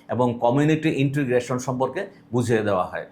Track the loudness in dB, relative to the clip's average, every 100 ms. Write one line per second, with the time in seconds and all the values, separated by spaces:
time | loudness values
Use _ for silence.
0 | -6 0 0 2 2 4 2 2 0 0
1 | 0 0 0 0 0 -6 -4 -2 -2 -4
2 | -10 -14 -4 -2 2 2 2 0 -2 -6
3 | -12